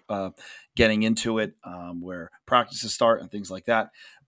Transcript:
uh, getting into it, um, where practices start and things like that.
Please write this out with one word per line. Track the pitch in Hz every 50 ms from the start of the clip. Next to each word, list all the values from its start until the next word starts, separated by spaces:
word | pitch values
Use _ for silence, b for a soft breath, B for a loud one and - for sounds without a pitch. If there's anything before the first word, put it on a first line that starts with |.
| _ -
uh, | 107 98 95 95 - B B B B B B B _
getting | - 117 110 107 107 110
into | 110 113 110 - 120 113 110
it, | 107 101 - _ -
um, | 90 90 90 87 87 87 87
where | 87 92 90 90 82 82 - _ _
practices | - 127 123 117 - - - - 110 -
start | - 123 117 113 -
and | - -
things | - 104 101 -
like | 92 95 -
that. | - 117 113 107 - B B B B B B B